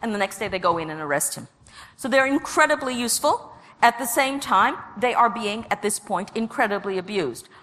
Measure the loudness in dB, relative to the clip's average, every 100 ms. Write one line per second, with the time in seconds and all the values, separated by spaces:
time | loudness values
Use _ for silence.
0 | -6 -2 -4 -4 -6 0 0 0 -2 -6
1 | -2 0 0 -6 -12 _ -20 -20 -20 -10
2 | 0 2 4 2 0 2 4 2 -2 -4
3 | -2 0 0 0 -4 -20 -20 4 4 4
4 | 0 0 0 -2 0 4 4 0 -8 -2
5 | 0 4 2 2 -4 -4 -4 -4 -2 -4
6 | -4 -4 -4 -4 -4 0 0 0 -4 -6
7 | -4 -2 -2 -4 -14 -20